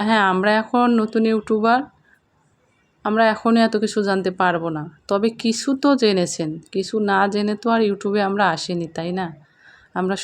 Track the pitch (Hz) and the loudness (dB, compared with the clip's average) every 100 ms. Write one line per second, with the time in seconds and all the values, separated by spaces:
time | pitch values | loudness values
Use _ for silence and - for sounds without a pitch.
0 | 208 220 190 185 202 214 220 247 240 233 | 2 2 2 2 2 2 0 0 2 2
1 | 220 226 226 220 208 220 220 247 294 _ | 0 0 0 0 0 0 2 2 0 _
2 | _ _ _ _ _ _ _ _ _ _ | _ _ _ _ _ _ _ _ _ _
3 | 214 214 226 214 233 226 226 214 214 220 | -4 2 2 2 2 4 4 2 -2 -2
4 | 202 196 185 185 180 170 165 156 151 - | 0 0 -2 0 0 0 -4 -6 -8 -14
5 | - 202 226 226 233 220 - 269 285 269 | -4 0 0 -2 -4 -2 -2 0 2 2
6 | 226 190 175 - 160 160 - 190 185 220 | 2 2 -2 -4 -6 -6 -8 -6 -4 -2
7 | 202 196 202 202 208 208 233 226 220 196 | 0 2 2 0 -2 -2 0 2 2 0
8 | 208 208 196 196 196 160 - 175 165 165 | -2 0 0 0 0 0 -4 -6 -6 -6
9 | 165 185 175 151 _ _ - - _ 185 | -6 -6 -6 -10 _ _ -20 -20 _ -4
10 | 185 196 | -4 -4